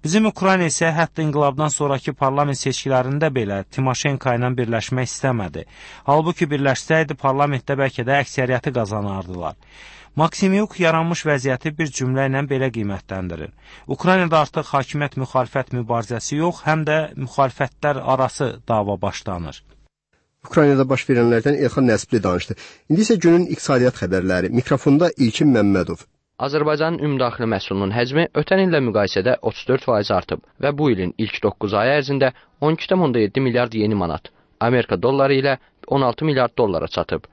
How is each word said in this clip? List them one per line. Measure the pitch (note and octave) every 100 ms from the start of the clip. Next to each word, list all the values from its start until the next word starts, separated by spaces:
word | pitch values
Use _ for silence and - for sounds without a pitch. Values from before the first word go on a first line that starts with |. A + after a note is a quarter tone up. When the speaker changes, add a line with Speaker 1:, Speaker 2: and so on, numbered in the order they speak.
Speaker 1:
Bizim | D3+ F#3+ A3
Ukrayna | - F#3+ F#3+ E3+
isə | - E3
hətta | D#3+ D#3+ -
inqilabdan | D#3 D3 C#3+ C3+ D3+
sonraki | - D3 C3+ -
parlament | C#3 C3+ C#3 D3 C3+
seçkilərində | C3+ B2+ C3+ C3 B2+ C#3+ D#3+
belə | C3 G2+ G2 F#2+
Timoşenko | - C3+ B2 D3 C3+ C3+
ilə | A#2+ B2 B2
birləşmək | A#2 A2+ - B2+ B2
istəmədi. | - C3+ A#2+ F#2 D2+ - - - -
Halbuki | - D3 D#3+ E3+ D3+
birləşsəydi, | C#3+ C#3 C3 - D#3+ D3+
parlamentdə | D3 C#3 C3+ C#3+ C3+ - C#3
bəlkə | C3+ -
də | A#2+ C#3
əksəriyyəti | B2+ - B2+ B2+ D3+
qazanardılar. | B2 G#2 G#2+ G2+ F#2+ F2+ F2+ D#2+ - - - - - - -
Maksimyuk | D#3+ - G3 F#3+ G#3+ -
yaranmış | E3 E3 E3 E3+
vəziyyəti | D#3 C#3+ C3+ B2+ D#3+ D3+
bir | D#3
cümlə | - B2+ C3 C3+
ilə | C3+ C#3+
belə | C3+ C3
qiymətləndirir. | A#2 G2+ G2 - F#2+ F2+ E2 D#2 - - - -
Ukraynada | C3+ F3 F#3 E3+ D#3+
artıq | C#3+ - D3+
hakimiyyət-müxalifət | C#3 C3 D3 D3 - C3 C3+ A#2+ C3+ B2+ B2
mübarizəsi | A2+ A#2 G#2+ A#2 - D3
yox, | E3+ E3+ -
həm | D#3
də | D3+ D#3 D3+ -
müxalifətlər | C3+ - C3+ - C3+ - D3 C3+
arası | - C3 C3 - C3 A2 -
dava | A2+ G2+ G2
başlanır. | G2+ - - F2+ E2 - _ _ _ _ _ _ _ _
Speaker 2:
Ukraynada | - - C#3+ C#3 C3
baş | C3 -
verənlərdən | B2 A#2 A#2 B2+ D3
Elxan | B2+ C#3+ B2+
Nəsibli | G#2+ - A#2
danışdı. | F#2+ F2+ - - - - _
İndi | D#3+ G#3+
isə | A3
günün | E3+ E3+ F#3
iqtisadiyyat | E3 - C3 B2 -
xəbərləri. | F2+ F#2+ F#2 F2+ F2+
Mikrofonda | A#2+ - C#3 - C#3+ E3+ -
İlkin | A#2+ - D3+
Məmmədov. | A#2+ G#2 F#2+ E2+ E2+ - _ _ _
Speaker 3:
Azərbaycanın | C#3 D3+ D3+ D3+ D#3+ E3+
ümumdaxili | D3 C3+ B2 - A2+
məhsulunun | G2+ - G2 G2+
həcmi | A#2 B2 C#3+ E3+
ötən | - D3+ F#3+
illə | F#3+ D#3+
müqayisədə | B2 G#2 G2 G2+ G2+ B2+ A2+
otuz | - -
dörd | C3 -
faiz | A2 G2+
artıb | F#2+ - - _ _
və | C#3 C#3+
bu | D3+
ilin | G2+ F2+ -
ilk | A2 -
doqquz | G#2+ - G#2 G2+
ayı | A#2+ D3
ərzində | C3+ C#3 C3 - _ _
on | D3
iki | D#3+ -
tam | F#3+ D#3+
onda | A#2+
yeddi | G#2 C3+
milyard | C3 A#2+ A#2+ A2
yeni | G#2
manat, | G#2+ F2 D#2 - _ _ _
Amerika | A#2 B2+ A2+ F#2+
dolları | A#2 C#3 C#3 C#3
ilə | C#3 C3 _ _ -
on | C#3
altı | C3 A2+
milyard | D#3 C3+ A#2+ -
dollara | A2+ E2 D2+
çatıb. | - E2+ D#2+ -